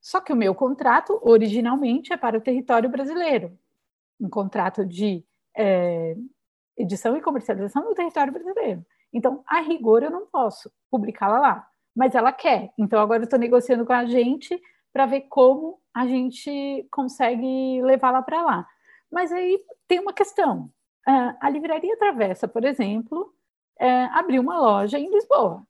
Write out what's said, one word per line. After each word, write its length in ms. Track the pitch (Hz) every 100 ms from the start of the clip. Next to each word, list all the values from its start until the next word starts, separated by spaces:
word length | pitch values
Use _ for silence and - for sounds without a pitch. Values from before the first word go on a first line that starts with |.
Só 200 | - 370
que 120 | 370
o 40 | 269
meu 180 | 202
contrato, 640 | 190 262 269 254 247 - 415
originalmente, 880 | 233 226 220 214 233 262 277 247 -
é 40 | 349
para 180 | 247 226
o 40 |
território 500 | 220 254 254 254 240
brasileiro. 680 | 254 277 330 339 254 175 180 _ _ _ _ _ _
Um 80 | 196
contrato 560 | 214 196 208 185 190
de, 400 | 196 175 208 180 - _ _ -
é, 580 | 208 185 175 170 165 165 247 _ _ _ _ -
edição 400 | 180 185 226 277
e 60 |
comercialização 600 | 311 285 - 190 196 -
no 100 | 392
território 360 | 392 349 320 277
brasileiro. 540 | 277 339 392 330 180 170 _ _
Então, 320 | 240 247 269 -
a 160 | 320
rigor, 400 | 311 330 226 220
eu 80 | 285
não 160 | 349 427
posso 440 | - 226 - - _ _
publicá-la 480 | 254 208 - 196 220
lá. 300 | 277 196 - _ _ -
Mas 180 | 262
ela 180 | 247 233
quer. 380 | 262 339 226 190 -
Então, 240 | 208 226
agora 220 | 208 233
eu 60 | 233
tô 100 | 269
negociando 480 | 233 247 247 240 233
com 80 |
a 100 | 247
gente 560 | 240 240 240 285 - 359 _ _ _
pra 140 | - 269
ver 160 | 269
como 580 | 269 - 254 277 320 370 _
a 120 | 240 247
gente 800 | 254 254 247 - 285 277 277 -
consegue 880 | - 262 - 240 240 254 262 262 254
levá-la 380 | 254 262 262 254
pra 220 | 247 320
lá. 260 | 339 190 - _ _ _ _
Mas 220 | 339 359
aí 260 | 349 359 381 - - _
tem 120 | 359
uma 120 | 392
questão. 580 | 381 392 - 330 185 - _ _ _ -
Ah, 300 | 269 247 262
a 80 | -
Livraria 480 | 294 330 320 349 453
Travessa, 500 | 415 277 202 185 233
por 180 | -
exemplo, 720 | 247 277 202 214 233 311 403 _ _ _ _ _
é, 260 | 254 254 254
abriu 360 | - 349 262
uma 180 | 254 339
loja 380 | 254 202 208 277
em 120 | 302
Lisboa. 560 | 403 440 571 202 170 202